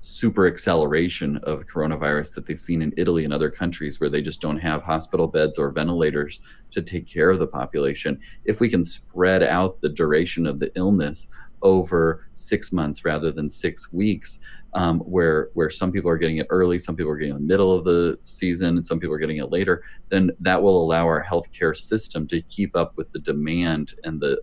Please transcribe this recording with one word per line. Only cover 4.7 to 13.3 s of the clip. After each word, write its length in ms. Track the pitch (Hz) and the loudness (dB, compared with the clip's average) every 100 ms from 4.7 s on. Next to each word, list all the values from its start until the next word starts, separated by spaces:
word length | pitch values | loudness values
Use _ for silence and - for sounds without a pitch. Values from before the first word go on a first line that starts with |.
| 76 | -4
hospital 440 | 82 78 - 82 82 | -2 -4 -4 -4 0
beds 320 | 80 78 - | 2 0 0
or 120 | 71 | -2
ventilators 720 | 69 78 85 78 73 73 - - - - | -2 -2 0 0 0 -4 -8 -18 -20 -10
to 100 | - | -8
take 280 | 85 87 - | -6 -8 -6
care 200 | 85 92 | 2 4
of 120 | 92 | 4
the 60 | 80 | 0
population. 720 | 71 64 73 69 71 78 71 - - | -4 -4 -2 -2 -2 -4 -6 -8 -10
If 160 | - 104 | -4 0
we 80 | 117 | 2
can 160 | 101 | 2
spread 580 | 82 - - 87 90 92 | 0 -4 -8 2 4 6
out 380 | - 85 92 - | 4 2 0 0
the 80 | 76 | -2
duration 580 | 73 80 76 85 - 78 | 0 2 2 2 0 -2
of 140 | 71 | 0
the 100 | - - | -4 0
illness 520 | 92 101 73 76 - - - - | 2 2 2 -4 -10 -12 -14 2
over 680 | 98 95 87 85 82 80 - | 6 6 4 2 2 0 -6
six 380 | - - 101 - | -12 -2 -2 0
months 320 | 90 76 73 | -2 -2 -2
rather 280 | 85 76 80 | -2 0 -2